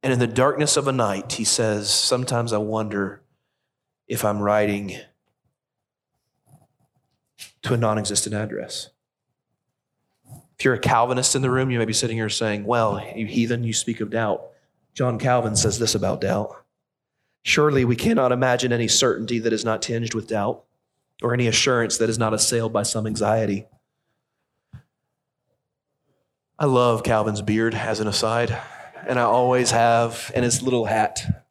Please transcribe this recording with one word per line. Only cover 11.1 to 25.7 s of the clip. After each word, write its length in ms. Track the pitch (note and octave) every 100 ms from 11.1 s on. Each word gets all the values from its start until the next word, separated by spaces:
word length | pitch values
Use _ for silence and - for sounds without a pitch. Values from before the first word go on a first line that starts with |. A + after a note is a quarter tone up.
| B2+ B2+ C3+
in 80 |
the 80 | C3
room, 180 | B2+ C3
you 80 | A#2+
may 80 | A2
be 80 |
sitting 240 | G#2+ A#2+ A2+
here 100 | A2
saying, 380 | - A2+ G#2 G#2
"Well, 420 | A#2+ A2 G2+ - A2
you 120 | G#2+
heathen, 360 | - A2+ A#2+
you 100 | A#2+
speak 280 | A2 - A2+
of 80 | G#2+
doubt." 380 | A2+ A2 - - _ _ _ _ -
John 240 | B2+ A2+
Calvin 360 | B2+ B2 A#2 G#2+
says 220 | A2 G#2+
this 160 | A#2
about 280 | G#2 F#2+ -
doubt. 420 | F#2+ G2+ G#2 - _ _ _ _ _ _ _ _
"Surely 420 | - - D3+ C3+ B2
we 100 | A#2
cannot 360 | - A3+ B2+
imagine 420 | B2 C3 B2 B2
any 140 | A#2+ A2+
certainty 500 | - C3 D2+ A2 A#2+
that 160 | A2+
is 100 | A2
not 200 | A2+ A2
tinged 320 | - A#2 A#2 A2+
with 120 | G#2
doubt, 360 | A2 G2+ - _ _ _ _ _ _
or 120 | A#2 A#2+
any 100 | A#2+
assurance 540 | - - B2 A2+ -
that 100 | A2+
is 80 | A2+
not 160 | A2+
assailed 400 | G#2+ - A#2+ A2+
by 80 | G#2+
some 240 | G2+ A#2 A2
anxiety." 600 | G#2 G#2 A2 G#2 G2+ - _ _ _ _ _ _ _ _ _ _ - _ _ _ _ _ _ _ _ _